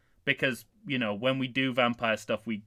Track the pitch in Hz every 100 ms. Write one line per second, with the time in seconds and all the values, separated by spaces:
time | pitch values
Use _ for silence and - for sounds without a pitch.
0 | _ _ - 135 135 117 - _ 156 127
1 | 110 101 127 135 123 123 131 123 120 117
2 | 117 107 - 110 117 107